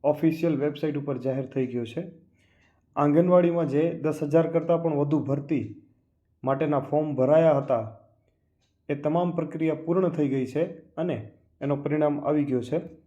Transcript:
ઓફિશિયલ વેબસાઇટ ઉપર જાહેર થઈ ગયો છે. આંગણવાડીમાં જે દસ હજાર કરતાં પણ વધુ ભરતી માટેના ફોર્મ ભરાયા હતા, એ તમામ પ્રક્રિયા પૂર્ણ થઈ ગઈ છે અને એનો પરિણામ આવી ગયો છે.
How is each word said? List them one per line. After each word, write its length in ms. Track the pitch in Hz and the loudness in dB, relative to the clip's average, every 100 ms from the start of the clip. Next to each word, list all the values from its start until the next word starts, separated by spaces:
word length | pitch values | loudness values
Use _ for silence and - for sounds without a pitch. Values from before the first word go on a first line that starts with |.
ઓફિશિયલ 520 | 143 147 165 160 165 143 | 0 2 2 2 0 0
વેબસાઇટ 400 | 147 147 156 143 | -2 -2 -4 -4
ઉપર 200 | 143 127 | -4 -4
જાહેર 280 | 127 131 131 | -2 -4 -4
થઈ 220 | 139 123 | -4 -2
ગયો 180 | 120 113 | -4 -6
છે. 180 | 156 196 - _ _ _ _ _ _ _ - | -8 -10 -14 _ _ _ _ _ _ _ 0
આંગણવાડીમાં 720 | 147 151 180 180 175 170 156 | 2 4 6 6 4 2 0
જે 160 | 139 165 | 0 0
દસ 300 | 165 156 151 | 0 -4 -2
હજાર 240 | 147 160 160 | 2 2 4
કરતાં 340 | 165 165 165 | 0 0 0
પણ 120 | 165 143 | 0 0
વધુ 240 | 147 151 | 2 0
ભરતી 460 | 117 143 147 147 107 - _ _ _ _ _ _ | 0 -4 -2 -4 -4 -12 _ _ _ _ _ _
માટેના 360 | 127 135 151 147 | -2 0 2 0
ફોર્મ 360 | 143 147 156 131 | 0 -2 0 0
ભરાયા 440 | 127 156 165 139 | 4 6 6 2
હતા, 260 | 139 120 110 - _ _ _ _ _ _ _ _ - | 2 -2 -2 -14 _ _ _ _ _ _ _ _ -8
એ 60 | 143 | -4
તમામ 360 | 151 165 180 | 0 0 0
પ્રક્રિયા 440 | 165 160 160 160 156 | -2 -6 -2 -2 -2
પૂર્ણ 340 | - 175 180 | 0 0 0
થઈ 180 | 156 147 | 0 0
ગઈ 180 | 135 127 | 0 -2
છે 200 | 147 180 - - - | -2 -4 -6 -14 -6
અને 220 | 170 120 107 _ _ _ | -4 -4 -8 _ _ _
એનો 140 | 139 143 | -4 -2
પરિણામ 440 | 143 151 147 147 | -2 0 0 0
આવી 240 | 143 151 | 0 0
ગયો 180 | 143 127 | 0 -2
છે. 200 | 110 160 - - | -2 -6 -6 -20